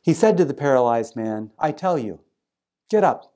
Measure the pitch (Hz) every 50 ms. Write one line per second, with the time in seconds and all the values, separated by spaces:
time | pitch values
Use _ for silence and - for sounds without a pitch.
0 | _ 170 156 - 226 220 196 175 175 135 135 - 139 143 135 127 123 120 117 117
1 | 110 110 _ 117 110 110 110 107 110 107 _ - - 156 151 156 - 185 175 147
2 | 117 104 85 - _ _ _ _ _ _ _ _ _ _ _ _ _ _ 214 214
3 | 196 160 117 - - _ _